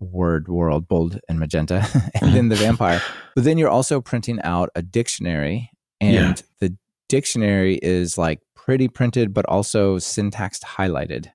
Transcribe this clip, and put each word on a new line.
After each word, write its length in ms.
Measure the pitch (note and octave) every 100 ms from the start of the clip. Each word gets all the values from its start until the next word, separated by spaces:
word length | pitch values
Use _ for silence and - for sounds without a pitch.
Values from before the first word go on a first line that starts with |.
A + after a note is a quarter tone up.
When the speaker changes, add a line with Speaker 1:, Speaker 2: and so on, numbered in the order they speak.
Speaker 1:
word 480 | F#2 F2+ F2 D#2+ E2+
world, 380 | F2 E2+ D2+ E2+
bold 320 | F2 E2+ F#2+ -
and 80 | E2
magenta, 360 | D#2 E2 D#2 F2+
<laughs> 180 | G#2+
and 180 | B2 G3
Speaker 2:
Mm-hmm. 200 | - -
Speaker 1:
then 140 | B2+ A#2
the 60 | G#2
vampire. 440 | G#2+ A#2 G2 F2 - - -
But 100 | C3+
then 120 | B2+ E3
you're 140 | D#3
also 320 | A#2+ B2+ C#3
printing 360 | - A#2+ A#2+ A2+
out 260 | - F2 F2+
a 80 | -
dictionary, 880 | F2+ A#2 A#2 - F2 D#2 D2 G#2+ A#2 _ _ -
and 120 | G#2
Speaker 2:
Yeah. 200 | A2+ F#2 F2+ - -
Speaker 1:
the 160 | F#2 F#2+ _ _ -
dictionary 640 | C3+ - B2 G#2 G2 F#2+ F#2
is, 340 | F2 F2+ F2 -
like, 220 | E2 D#2 _
pretty 340 | _ - C3 B2+
printed, 440 | - B2 B2+ G#2+
but 100 | G#2 -
also 520 | G2 G#2 A2 G2 F#2
syntax 600 | - - G#2 - F#2+ -
highlighted. 680 | - - F#2+ C#2+ - C2+ -